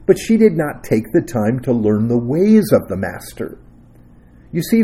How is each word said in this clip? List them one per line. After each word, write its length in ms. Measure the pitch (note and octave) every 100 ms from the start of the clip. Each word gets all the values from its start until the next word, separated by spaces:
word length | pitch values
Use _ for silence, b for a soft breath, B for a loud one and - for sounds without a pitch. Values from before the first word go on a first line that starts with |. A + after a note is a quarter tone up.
| -
But 120 | F#3
she 200 | - A3+
did 160 | A3
not 300 | D#3+ D3 -
take 280 | - A2+ -
the 100 | F3
time 380 | - A#2 G#2 B2+
to 120 | C3+
learn 340 | A#2 G#2+ G#2+ A2+
the 100 | A#2+
ways 540 | A#2+ D#3 G#3 G#3+ F#3+
of 160 | G#2+ -
the 100 | F#2+
master. 640 | F#2+ - - - - - - - - - b b b b b
You 120 | E3+
see, 200 | D#3+ A3+